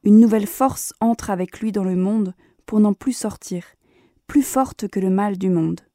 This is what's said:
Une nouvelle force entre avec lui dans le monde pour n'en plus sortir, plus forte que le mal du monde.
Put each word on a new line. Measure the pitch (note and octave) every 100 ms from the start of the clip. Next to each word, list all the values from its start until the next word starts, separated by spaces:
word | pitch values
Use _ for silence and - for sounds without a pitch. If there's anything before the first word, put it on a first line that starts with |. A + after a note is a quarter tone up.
Une | G#3 G#3+
nouvelle | A#3 A3 G#3
force | - C4 - - -
entre | A3+ A#3 -
avec | F#3+ F#3 -
lui | A3
dans | G3+
le | F#3+ F3+
monde | F#3 A3 F#3+ - _ _ -
pour | G#3+
n'en | G#3
plus | G3+ -
sortir, | A#3+ A3 - - F3 - _ _ _ _ _ _
plus | D4
forte | C4+ C4 C4 - G3+
que | G3+
le | F#3+
mal | F#3+ G#3 F#3+
du | F#3+
monde. | F3+ E3 E3+ _